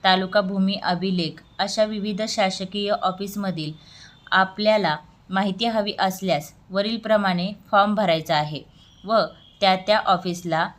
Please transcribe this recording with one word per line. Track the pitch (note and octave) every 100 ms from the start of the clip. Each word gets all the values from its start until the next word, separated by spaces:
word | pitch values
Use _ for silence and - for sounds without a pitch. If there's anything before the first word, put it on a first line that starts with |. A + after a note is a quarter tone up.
तालुका | F#3+ F#3 F#3+ G#3
भूमी | F#3+ G3 F#3+
अभिलेख | G3 - F3 F#3+ F#3 D#3 - _ -
अशा | G3+ G#3+
विविध | G#3+ G#3+ G3+ G3 A3
शासकीय | A3+ F#3+ F#3 F#3+ G#3 G3+
ऑफिसमधील | - F#3 F#3 G3+ G3+ G3 D#3+ D3+ D#3 - - - _ -
आपल्याला | F#3 F#3+ G3 G#3+ G#3+ F3+ D3+ - _ -
माहिती | F#3+ G3+ F#3 A3+
हवी | A3 G#3 -
असल्यास | F#3+ F#3+ F#3+ D3+ D#3 _ _
वरीलप्रमाणे | F#3+ G#3 A3+ A3 G#3+ G3 F3 F#3 G#3 -
फॉर्म | G#3 G#3
भरायचा | G#3 F#3+ D#3+ D#3+ D3+
आहे | D3+ D3+ - _ - _
व | F#3+ A3 D#3+ - _ _
त्या | F#3+ F#3+
त्या | F#3+ G#3+
ऑफिसला | - F3+ F3+ F3 F3 D#3+ F#3+